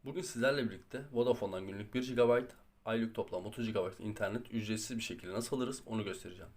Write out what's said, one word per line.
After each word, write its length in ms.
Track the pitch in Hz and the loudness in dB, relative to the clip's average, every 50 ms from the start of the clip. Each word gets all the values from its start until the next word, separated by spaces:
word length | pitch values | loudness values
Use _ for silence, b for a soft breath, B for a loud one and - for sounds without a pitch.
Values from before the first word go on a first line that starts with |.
| - | -8
Bugün 160 | 131 147 175 | -4 -4 -4
sizlerle 480 | 170 - - 120 117 131 143 143 123 110 | -4 -4 -2 2 4 4 4 4 2 -2
birlikte 360 | 98 92 - - - 127 139 147 | -2 -6 -14 -10 -8 -8 -8 -2
Vodafone'dan 560 | 131 117 120 127 120 - 104 101 95 92 95 | 2 4 4 6 4 4 2 -2 -2 -4 -4
günlük 260 | 98 101 101 104 104 - | -4 -6 -6 -8 -2 -2
bir 140 | 123 127 | -2 0
gigabayt, 440 | 127 127 120 120 117 120 123 - - - - - - _ _ _ | 0 6 6 8 8 8 6 4 0 -10 -18 -20 -20 _ _ _
aylık 300 | 117 110 113 113 113 113 | 0 2 2 2 0 0
toplam 300 | - 104 - - 92 92 | -4 -4 -2 -2 -4 -4
otuz 220 | 104 - - 117 | -4 -4 -2 -2
gigabayt 320 | 110 110 104 90 95 95 - | 0 2 2 2 2 -2 -4
internet 540 | - 107 104 - 107 98 104 117 120 - - | -6 -6 -2 0 -2 0 0 -4 -4 -2 -2
ücretsiz 440 | 117 104 104 110 107 110 - 127 | -2 0 0 -2 -2 -2 -4 -4
bir 40 | 113 110 | -4 -4
şekilde 300 | - 90 - - 90 95 | -4 -6 -6 -6 -4 -4
nasıl 240 | 107 120 - 143 | -4 -2 0 0
alırız 260 | 127 127 127 135 - - | 0 0 0 -2 -6 -6
onu 180 | - 113 110 104 | -4 -2 -2 0
göstereceğim. 480 | 98 92 - - 90 90 92 82 - - | -2 -4 -6 -8 -12 -12 -12 -14 -16 -16